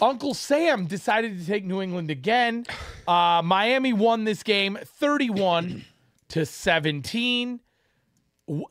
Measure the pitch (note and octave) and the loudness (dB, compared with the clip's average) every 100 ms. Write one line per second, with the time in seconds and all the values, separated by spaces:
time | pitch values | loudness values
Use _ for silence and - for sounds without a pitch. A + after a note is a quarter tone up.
0 | A3+ B3+ C#4+ F#3+ - D4 E4 A3+ D#3+ F#3+ | 2 2 -4 -4 0 2 2 0 -2 -4
1 | - A3 A3+ F3+ E3 G#3 F#3 F#3+ F#3+ F3 | 0 0 0 -6 -4 -4 -2 -4 -4 -4
2 | D#3+ C#3 E3+ B3 A#3+ A#3 A#3+ - - - | -4 -4 0 2 2 -2 -8 -12 -14 -8
3 | - F3 E3+ E3+ E3+ F#3+ A3+ C4 C4 G#3 | 0 4 4 4 4 2 4 2 2 2
4 | A3+ A3+ G#3+ G#3 - D4+ D4 - - - | 2 2 0 -2 0 0 0 -4 -12 -2
5 | D4 D4 B3+ G3 F#3 E3+ F3+ - - _ | 0 2 0 2 2 2 0 -8 -16 _
6 | _ _ - D#3+ D3+ - F#3+ E3 D3+ C#3+ | _ _ -6 -4 -4 -2 0 2 0 -2
7 | - A#3 B3 A#3+ B3 A#3+ - _ _ _ | -4 -2 0 0 -2 -8 -14 _ _ _
8 | _ _ _ _ - D3+ - | _ _ _ _ -8 -8 -8